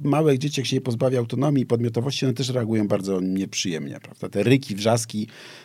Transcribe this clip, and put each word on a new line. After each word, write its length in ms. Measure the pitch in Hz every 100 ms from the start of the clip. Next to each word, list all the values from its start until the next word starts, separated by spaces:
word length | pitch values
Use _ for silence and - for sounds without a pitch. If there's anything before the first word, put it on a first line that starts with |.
małe 360 | 143 143 156 135
dzieci, 220 | 147 139
jak 60 | 120
się 80 |
je 60 | 131
pozbawia 380 | 127 113 131 127
autonomii 440 | 117 123 147 139
i 20 |
podmiotowości, 600 | 117 117 120 117 139 -
one 80 | 135
też 160 | 135 127
reagują 380 | 123 107 110 101
bardzo 340 | 101 95 95
nieprzyjemnie, 800 | 92 95 95 - 95 78 71 -
prawda? 280 | - - 95
Te 140 | 101
ryki, 320 | 107 135 -
wrzaski 520 | 98 110 117 113 107 110 - - -